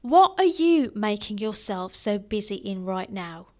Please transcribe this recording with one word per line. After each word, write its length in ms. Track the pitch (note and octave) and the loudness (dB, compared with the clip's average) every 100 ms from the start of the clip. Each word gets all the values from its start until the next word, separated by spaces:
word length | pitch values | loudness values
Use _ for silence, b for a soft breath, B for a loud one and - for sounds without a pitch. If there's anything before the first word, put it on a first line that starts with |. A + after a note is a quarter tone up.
What 300 | A#3+ E4 F#4 - | 6 6 6 4
are 60 | |
you 480 | F#4 E4+ E4+ E4 B3 | 2 4 4 4 2
making 440 | G#3 G#3+ G#3 - G#3 | -2 -2 -2 -6 -6
yourself 580 | A3 G#3+ - F#3 F#3 - | -6 -6 -6 -6 -6 -6
so 220 | G#3+ G#3 | -2 -2
busy 380 | G3+ G#3+ G#3 G3+ | -2 -6 -4 -8
in 280 | F#3+ F#3+ | -6 -6
right 260 | F#3 F#3 F#3+ | -4 -6 -6
now? 380 | G3 E3+ E3 F3+ | -10 -10 -14 -20